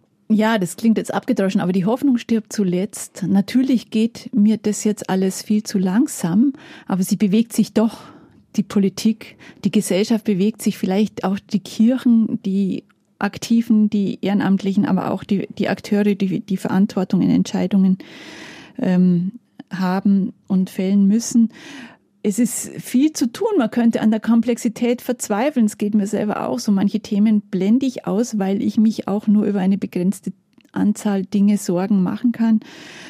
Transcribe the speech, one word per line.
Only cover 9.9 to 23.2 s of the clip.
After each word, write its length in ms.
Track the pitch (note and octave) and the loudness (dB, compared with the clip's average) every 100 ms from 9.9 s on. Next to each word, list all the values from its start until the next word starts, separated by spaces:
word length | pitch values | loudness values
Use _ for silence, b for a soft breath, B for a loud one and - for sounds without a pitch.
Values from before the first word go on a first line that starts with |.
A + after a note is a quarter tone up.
| F#3 A3 A3 | 0 0 0
bewegt 380 | - F#3+ G#3 - | 0 0 0 0
sich, 160 | G#3+ - | -4 -2
vielleicht 460 | F#3+ F#3+ G#3 - | -2 0 0 -2
auch 140 | F#3+ G3 | -4 -4
die 200 | - G#3 | -4 -6
Kirchen, 800 | - - A3+ B3+ B3+ A3+ A3 - G3 | -6 0 2 2 4 4 2 -2 -4
die 380 | G3 F#3+ - - _ _ _ | -2 -2 -4 -10 _ _ _
Aktiven, 720 | G3+ - - A#3 A#3 G#3+ G#3 | -8 -6 0 0 4 2 4
die 280 | G#3 G3 - | 2 -2 -2
Ehrenamtlichen, 640 | F#3+ - F#3+ F#3+ G3 G3 - | -2 0 2 0 2 0 2
aber 240 | F#3 - | 0 0
auch 140 | F#3+ | -4
die, 240 | - G3 - - | -2 -4 -4 -4
die 100 | - | -4
Akteure, 460 | F#3+ - G#3 G#3 | -4 -2 0 0
die, 260 | G3 F#3+ - | 0 -2 -4
die 160 | - F#3+ | -4 -6
Verantwortung 640 | - F#3+ G3+ - F#3 F#3 | -2 0 0 0 -2 0
in 80 | F3 | 2
Entscheidungen, 680 | F3 F#3 F#3+ F3+ G3 F#3+ F#3+ B B B B B B B - | 2 0 -2 0 2 2 0 B B B B B B B -6
ähm, 540 | F#3 F3+ F3+ F3 F#3 - - - - | 0 2 4 2 -2 -8 -18 -20 -14
haben 600 | F3+ F#3 F#3+ G3+ G3 F#3 - _ | -6 -2 0 2 2 0 -6 _
und 240 | F#3+ F#3 | -2 -2
fällen 360 | - F#3+ G3+ G3 | -2 0 4 4
müssen. 420 | A3 A#3 A#3+ A3+ B B B B B _ _ | 2 2 2 2 B B B B B _ _
Es 160 | G#3 G3+ | -4 0
ist 320 | A#3+ - - C#2 | -2 -2 -10 -12
viel 340 | - B3 D4+ | -4 0 0
zu 180 | - | 0